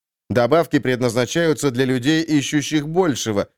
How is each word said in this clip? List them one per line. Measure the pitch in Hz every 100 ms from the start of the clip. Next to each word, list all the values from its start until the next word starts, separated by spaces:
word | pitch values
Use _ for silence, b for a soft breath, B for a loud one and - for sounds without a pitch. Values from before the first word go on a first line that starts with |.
| _ _ -
Добавки | 107 120 156 165 143
предназначаются | 127 127 123 110 120 165 165 147 143
для | 120
людей, | 131 131 123 160
ищущих | 165 147 127 151 - 151 151
большего, | 165 180 113 113 101 -